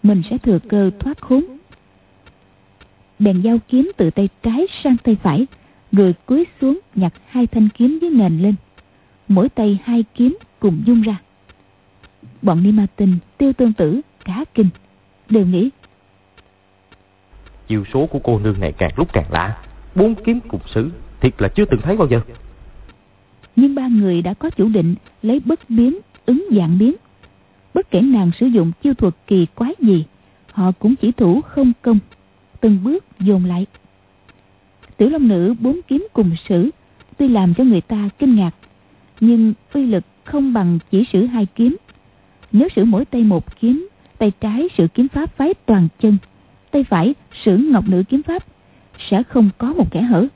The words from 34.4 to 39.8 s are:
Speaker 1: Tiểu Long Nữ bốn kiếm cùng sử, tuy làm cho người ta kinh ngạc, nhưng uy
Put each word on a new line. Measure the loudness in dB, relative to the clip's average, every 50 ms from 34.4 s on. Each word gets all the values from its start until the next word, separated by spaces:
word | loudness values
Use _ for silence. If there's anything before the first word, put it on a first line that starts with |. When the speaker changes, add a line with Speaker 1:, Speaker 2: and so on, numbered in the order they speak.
| _ _ _ _ _ _ _ _ -20 _ -2 _
Speaker 1:
Tiểu | 0 2
Long | 2 2 2 2
Nữ | 2 2 0 0 -2 -2
bốn | -2 -4 -4 -4 -6 _
kiếm | -4 -4 -4 -4 _
cùng | -2 0 0 -2 -4 -4 -2
sử, | 0 0 0 0 -4 _ _ _ _ _ -20 _ -6 _
tuy | 0 2
làm | 2 2 2 0 0
cho | 2 2
người | 2 2 0
ta | 0 _ -6 -6 -6 -6 -6 _
kinh | 0 2 2
ngạc, | 2 2 -2 -4 _ _ _ _ _ _ _ _ _ _ _ _ 0
nhưng | 2 2 4 4 2 2 0 _ _ _ -4
uy | -4